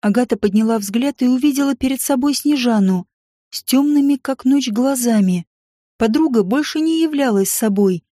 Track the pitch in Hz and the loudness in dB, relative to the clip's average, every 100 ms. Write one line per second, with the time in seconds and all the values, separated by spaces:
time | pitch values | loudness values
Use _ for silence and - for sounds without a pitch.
0 | 208 202 254 226 208 196 220 226 202 214 | 0 -2 -2 -2 0 0 0 -2 -2 -4
1 | 277 - 247 254 294 269 277 277 262 262 | -4 -2 0 2 0 0 -2 -2 -4 -4
2 | - 277 285 262 294 294 247 220 190 185 | -2 0 0 -2 0 0 0 2 2 0
3 | 185 _ _ _ _ - - 254 294 294 | -4 _ _ _ _ -16 -2 0 2 2
4 | 277 285 - 262 262 277 254 214 262 269 | 2 0 -4 -4 0 0 0 -2 0 0
5 | 240 220 190 180 170 _ _ _ _ _ | 0 2 2 0 -4 _ _ _ _ _
6 | 226 247 320 233 185 262 294 311 320 320 | 0 2 2 2 0 0 -2 -2 -2 0
7 | 320 294 269 202 196 - 220 196 196 180 | 0 0 0 0 0 -2 -2 2 0 0
8 | _ | _